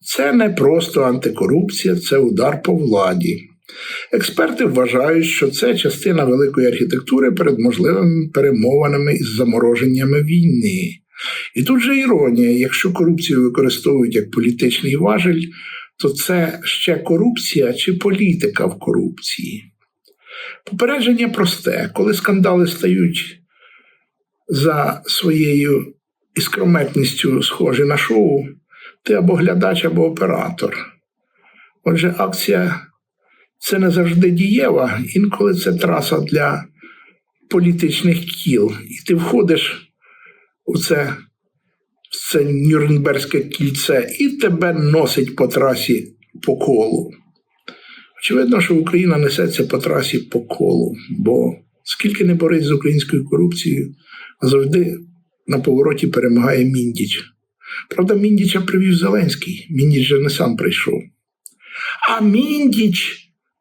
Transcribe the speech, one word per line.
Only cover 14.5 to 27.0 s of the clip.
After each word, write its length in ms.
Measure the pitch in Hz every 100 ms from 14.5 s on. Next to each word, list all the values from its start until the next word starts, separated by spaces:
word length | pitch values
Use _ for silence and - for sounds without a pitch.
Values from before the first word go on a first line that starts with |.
| 117 127 - 139 143
важіль, 460 | 170 214 180 165 - - - - - -
то 100 | -
це 520 | - - 175 165 -
ще 320 | - - - 160
корупція 760 | - 170 240 233 - 143 123
чи 200 | 123 -
політика 760 | 180 202 190 196 - - - 180
в 120 | 190
корупції? 840 | - - - - - - - 208 - _ _ _ _ _ - - - - -
Попередження 580 | 180 240 285 240 233 233
просте. 600 | - 175 - - - -
Коли 200 | - 208
скандали 520 | 208 214 196 180 180 170
стають 720 | - - - 170 - - - _ _ - _ _ _ _ _ _ _ -
за 540 | 143 156 151 143 - -
своєю 880 | - 175 156 151 143 143 135 - - _ _ _
іскрометністю 1080 | - - - 180 165 139 143